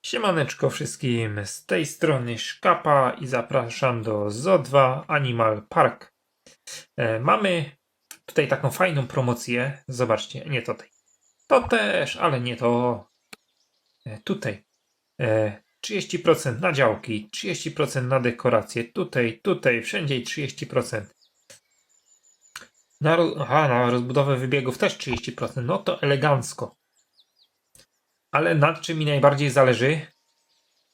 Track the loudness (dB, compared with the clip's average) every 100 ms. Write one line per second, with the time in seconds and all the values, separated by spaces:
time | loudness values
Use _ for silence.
0 | -6 -2 0 2 0 0 -2 -2 -8 -4
1 | -2 0 -2 -4 -8 -12 -2 -2 -2 0
2 | 0 0 -2 -6 -8 -2 0 2 4 4
3 | 4 -2 -4 -4 0 -2 -2 -2 0 0
4 | -2 -2 -2 -4 2 2 4 6 6 2
5 | -2 -2 0 2 2 2 0 4 4 2
6 | -20 _ _ _ -20 _ -18 -18 -14 -4
7 | -2 0 2 2 2 0 -4 _ _ _
8 | _ -20 -2 -2 0 0 -2 0 0 0
9 | -2 -2 0 -2 -2 -2 -2 -6 -12 -2
10 | 0 0 -2 -12 -6 -6 -4 -8 -12 _
11 | _ _ _ _ _ 2 4 0 2 0
12 | -2 0 0 0 -2 0 2 2 2 -2
13 | -8 _ _ -20 _ _ _ _ _ _
14 | -14 -12 -8 -6 -6 -8 _ _ _ _
15 | _ -4 0 2 0 -4 _ _ -8 -6
16 | -6 0 2 2 2 -2 -2 2 2 2
17 | -4 -8 -8 -10 -6 -6 -8 -4 -2 -2
18 | -2 -2 -2 -2 0 0 0 -8 -6 -6
19 | -4 -2 -2 -2 -4 0 0 0 -4 -6
20 | -4 -4 -6 -8 -8 -8 -4 -4 -2 -8
21 | -10 _ _ _ _ -20 _ _ _ _
22 | _ _ _ _ _ -20 -20 _ _ _
23 | 2 4 2 -2 0 2 4 4 2 2
24 | 0 0 2 0 0 -2 -2 -2 -2 -2
25 | -6 -6 -6 -8 -8 -6 -4 -2 -2 -2
26 | 0 2 2 2 -2 -10 -12 _ _ _
27 | _ _ _ _ _ _ _ _ _ _
28 | _ _ _ 0 2 4 2 0 -6 -2
29 | 0 6 6 4 2 6 6 4 2 0
30 | -6 _ _ _ _ _ _ _ _